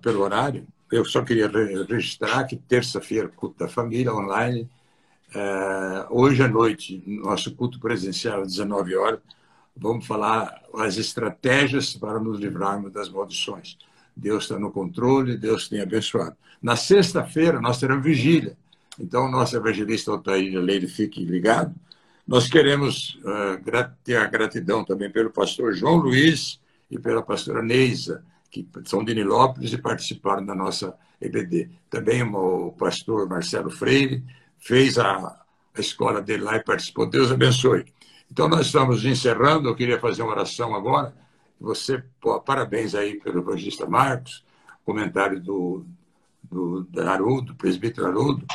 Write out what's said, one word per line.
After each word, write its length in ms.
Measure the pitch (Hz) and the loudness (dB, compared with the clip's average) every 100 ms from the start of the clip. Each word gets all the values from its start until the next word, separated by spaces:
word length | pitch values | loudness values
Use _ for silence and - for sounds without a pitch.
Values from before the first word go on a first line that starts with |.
pelo 220 | 117 101 | -2 0
horário. 440 | 98 104 - 123 - _ _ | 0 0 -2 -4 -12 _ _
Eu 140 | 113 | 0
só 180 | 113 131 | 2 0
queria 260 | 117 113 104 | 2 2 2
re-, 360 | 104 104 95 | 2 0 -2
registrar 600 | 95 117 92 - 107 123 | -4 -4 -4 -4 -2 -2
que 120 | 131 - | -2 -8
terça-feira, 720 | - 123 117 98 - 110 95 | 0 2 2 -6 -4 -4 -4
culto 300 | - 98 - | -8 -10 -6
da 100 | 85 | -6
família, 460 | 120 117 117 123 | -4 -2 -2 -2
online. 560 | 107 98 104 120 120 117 _ _ _ _ _ _ | -2 -2 0 0 -2 -6 _ _ _ _ _ _
É, 720 | 104 101 98 98 95 95 95 - | -6 -4 -2 -2 -4 -4 -6 -2
hoje 340 | 120 139 131 | 4 4 6
à 60 | 131 | 4
noite, 540 | 110 113 92 - 92 | 4 2 0 -8 -12
nosso 500 | 95 104 95 92 117 | -10 -8 -4 -4 -4
culto 240 | - 123 127 | -6 -8 -6
presencial, 640 | 113 110 95 90 120 101 | -4 -4 -4 -6 -4 -4
às 100 | 98 | -6
dezenove 440 | 92 101 101 90 95 | -6 -4 -4 -2 0
horas, 240 | 104 110 _ _ _ _ _ - | 0 -2 _ _ _ _ _ -6
vamos 300 | 107 117 - | -4 -4 -4
falar 560 | 107 107 113 101 - - - | -2 0 0 -2 -10 -14 -4
as 200 | 107 98 | -4 -2
estratégias 1000 | 104 - 107 - 131 139 139 135 - | -6 -4 -6 -2 2 2 2 0 -4
para 240 | - 107 110 | -8 -6 -4
nos 200 | 113 104 | -4 -4
livrarmos 540 | 101 85 98 101 98 | -6 -4 -4 -4 -8
das 160 | 101 92 | -10 -8
maldições. 680 | 95 98 - - 98 - - _ _ _ - | -8 -8 -8 -8 -10 -16 -20 _ _ _ -10
Deus 320 | 101 107 - | -4 -4 -4
tá 100 | 95 | -6
no 120 | 101 | -4
controle, 640 | 98 90 98 123 135 127 110 | -6 -6 0 2 4 2 -2
Deus 320 | 107 110 - | -2 -2 -2
tem 140 | 107 | -6
abençoado. 520 | 92 107 - 110 85 - _ _ | -2 -2 -2 -4 -4 -10 _ _
Na 120 | 120 | -2
sexta-feira, 840 | 117 - 196 175 160 - 151 165 131 | 0 4 4 6 0 -2 2 4 4
nós 180 | 120 120 | 0 0
teremos 240 | 131 135 | 0 2
vigília. 540 | 143 139 135 165 113 - _ _ _ - | 2 4 6 4 2 -10 _ _ _ -14
Então, 320 | - 123 131 | -2 0 2
nosso 240 | 127 117 | 2 2
evangelista 560 | 123 110 104 107 110 - | 2 0 0 -2 -2 -2
Altair 480 | 101 98 95 98 92 | -4 0 0 0 0
Leire, 300 | 90 98 90 | 0 0 -2
fique 340 | - 107 - | -2 -4 -4
ligado. 520 | 87 90 104 117 - - _ - _ _ - | -2 2 4 4 0 -8 _ -20 _ _ 2
Nós 220 | 127 123 | 2 6
queremos, 720 | 156 139 143 135 - - - | 6 6 4 0 -2 -8 -10
eh, 340 | 95 104 98 95 | -6 -2 -2 -2
gra-, 300 | - 117 123 - | -2 -2 -2 -8
ter 140 | - 117 | -2 0
a 80 | |
gratidão 580 | 104 120 110 113 87 110 98 | 2 0 0 -2 0 0 0
também 240 | 95 101 | -4 -2
pelo 180 | 117 110 | 0 0
pastor 460 | - 95 - 120 | 0 -2 0 -2
João 220 | 92 123 170 | 0 4 4
Luiz 640 | 135 127 160 143 - - _ _ _ | 4 4 4 4 -4 -12 _ _ _
e 80 | 120 | -6
pela 240 | 117 113 | -2 -2
pastora 400 | - 104 - 113 | -2 -4 -4 -4
Neisa, 640 | 113 127 127 92 - 80 - _ _ | 2 4 4 0 -6 -10 -12 _ _
que 160 | - 90 90 92 | -16 -14 -16 -4
são 180 | 98 | -2
de 100 | 113 | -2
Nilópolis 600 | 110 98 113 131 127 123 | -2 2 4 4 2 -6
e 40 | 123 | -4
participaram 680 | 113 110 - - 101 98 98 | -4 -6 -8 -6 -2 -2 -4
da 80 | |
nossa 420 | 95 95 95 95 - _ _ | -4 -4 -4 -8 -10 _ _
E 80 | - | -6
B 160 | 110 | -4
D. 240 | 90 85 - - _ | -2 -4 -4 -12 _
Também 320 | - 107 123 | -4 0 0
o 500 | 113 101 92 90 87 | 0 0 0 0 -4
pastor 560 | - 90 - - 110 92 | -2 -4 -2 -4 -2 -2
Marcelo 420 | 90 87 110 - | -4 -4 -4 -6
Freire 540 | - 113 135 135 131 - - _ _ | -4 2 4 4 -2 -8 -18 _ _
fez 400 | - 127 135 117 | 4 6 6 4
a, 160 | 101 95 92 - _ _ _ | 2 0 -4 -12 _ _ _
a 40 | - | -6
escola 440 | - - 113 104 | -6 -2 -2 -2
dele 200 | 101 104 | -2 -4
lá 140 | 101 110 | -2 -2
e 80 | |
participou. 400 | 113 98 - - | 0 -2 -2 -4
Deus 260 | 113 135 131 | 0 2 4
abençoe. 540 | 127 131 123 127 90 - _ - _ _ | 6 4 6 4 4 0 _ -20 _ _
Então, 180 | - 156 | 0 4
nós 160 | 165 | 4
estamos 400 | 131 147 131 113 | 4 4 4 2
encerrando. 640 | 127 127 127 110 139 160 127 | 2 2 2 4 4 4 2
Eu 80 | 113 | 0
queria 240 | 123 117 | 0 2
fazer 220 | 120 95 | 0 -2
uma 100 | 113 | -2
oração 420 | 104 92 - 117 | -2 -4 -4 -4
agora. 400 | 101 107 143 127 - _ _ _ _ | -2 0 0 0 -10 _ _ _ _
Você, 440 | 110 - - 131 - _ | -6 -4 -2 -4 -6 _
pô, 180 | 113 95 | -2 -2
parabéns 560 | - 135 107 104 107 | 0 -2 0 -2 -2
aí 240 | 104 104 104 | -2 -2 -4
pelo 220 | 95 90 | -4 -4
evangelista 460 | 92 95 98 - - | -2 -6 -6 -8 0
Marcos, 580 | 117 135 127 - - _ _ - - | 2 2 0 -8 -18 _ _ -20 -12
comentário 560 | - 104 95 92 98 95 | -6 -4 -2 0 0 -2
do, 460 | 90 98 87 92 - - _ _ _ _ | -4 -4 -4 -6 -10 -20 _ _ _ _
do, 400 | - 90 87 92 | -10 -6 -4 -4
do 180 | 90 87 | -6 -2
Haroldo, 540 | 82 95 107 131 127 | 0 2 2 0 -4
presbítero 520 | - 92 92 113 104 90 | -4 -2 0 -4 -2 -2
Haroldo, 380 | 98 143 - - | 0 0 -2 -6